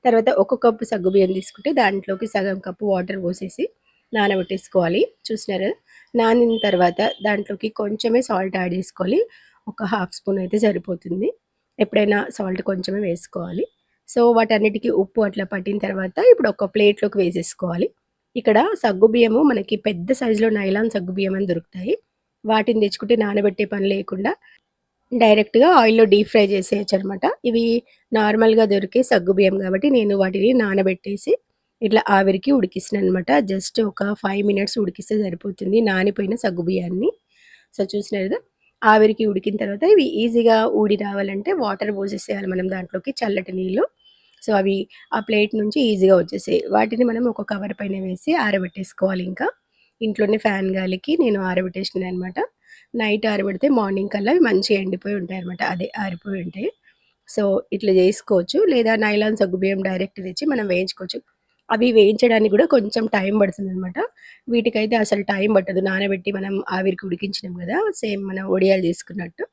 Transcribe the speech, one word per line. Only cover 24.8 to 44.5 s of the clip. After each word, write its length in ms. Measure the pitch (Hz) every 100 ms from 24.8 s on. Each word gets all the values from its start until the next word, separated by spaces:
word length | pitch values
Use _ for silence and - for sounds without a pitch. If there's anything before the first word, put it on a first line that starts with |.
| _ _ _ 247
డైరెక్ట్గా 460 | 226 214 214 226 302 339
ఆయిల్లో 260 | 226 226 220
డీప్ 160 | 208 208
ఫ్రై 100 | 226 202
చేసేయచ్చు 440 | 196 185 202 196 190
అనమాట. 280 | 190 196 - 494 247
ఇవి 140 | 233 233 233 _ _ _ 220
నార్మల్గా 480 | 214 214 220 220 220
దొరికే 280 | 202 190 240 262
సగ్గు 220 | 214 175 190
బియ్యం 180 | 190 196
కాబట్టి 260 | 190 190 294
నేను 200 | 262 208 196
వాటిని 280 | 190 190 208 254
నానబెట్టేసి 680 | 208 196 190 180 - 202 - 466 _ _ _ _ 214
ఇట్లా 160 | 214 - 196
ఆవిరికి 360 | 196 190 262 277
ఉడికిస్తున్నాను 480 | 185 185 - 202 190
అనమాట. 220 | 185 170 294 202
Just 280 | 190 - - 214
ఒక 200 | - 202 208
ఫైవ్ 180 | 196 196 202
మినిట్స్ 260 | 196 202 -
ఉడికిస్తే 340 | 196 - - 214
సరిపోతుంది 560 | 202 170 208 185 190 214 220
నానిపోయిన 460 | 190 190 190 196 226
సగ్గు 220 | 202 180 170
బియ్యాన్ని. 420 | 190 175 180 302 - _ _ _ _ _ -
So 120 | 190
చూసినారు 340 | 208 202 208 190
కదా, 120 | 440 _ _ _ _ 220
ఆవిరికి 340 | 214 214 214 220
ఉడికిన 240 | 202 208 202
తర్వాత 200 | 202 202 330 415
ఇవి 100 | 262 208
ఈజీగా 360 | 233 233 233 220 220 208
ఊడి 160 | 214 208 202
రావాలంటే 440 | 202 196 196 214 381
వాటర్ 300 | 220 196 208 196
పోసేసేయాలి 520 | 196 202 - 202 190
మనం 140 | 185 185 185
దాంట్లోకి, 340 | 185 190 269 269
చల్లటి 320 | 226 196 185 185
నీళ్ళు. 260 | 185 196 392 _ _ _ _ _
So 80 | -